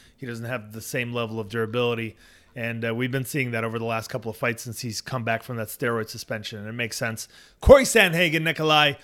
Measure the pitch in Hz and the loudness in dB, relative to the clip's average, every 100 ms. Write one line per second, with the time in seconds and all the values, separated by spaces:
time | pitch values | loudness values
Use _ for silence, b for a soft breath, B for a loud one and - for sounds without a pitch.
0 | B _ 127 117 117 127 107 110 - 131 | B _ -12 -8 -6 -8 -8 -14 -6 -4
1 | 120 120 113 110 101 117 110 120 120 113 | -2 -2 -4 -4 -4 -4 -2 0 0 0
2 | 113 - b b b 123 117 117 117 113 | -6 -10 b b b -8 -6 -4 -2 -2
3 | 127 135 123 151 123 135 117 113 113 113 | -2 -2 -2 -2 -2 -2 -2 -4 -2 -4
4 | 107 123 113 107 123 113 123 110 123 101 | -4 -8 -8 -4 -4 -4 -8 -10 -8 -8
5 | - 131 113 113 - 117 107 - 123 117 | -6 -6 -2 -4 -4 -8 -8 -4 -2 -2
6 | 110 117 - 113 - 107 104 120 117 - | -4 -10 -10 -10 -10 -12 -10 -6 -6 -4
7 | 120 113 - B B _ - 269 262 226 | -4 -4 -10 B B _ 10 10 10 4
8 | 190 165 175 160 165 160 156 151 147 139 | 4 4 2 2 0 0 4 6 6 2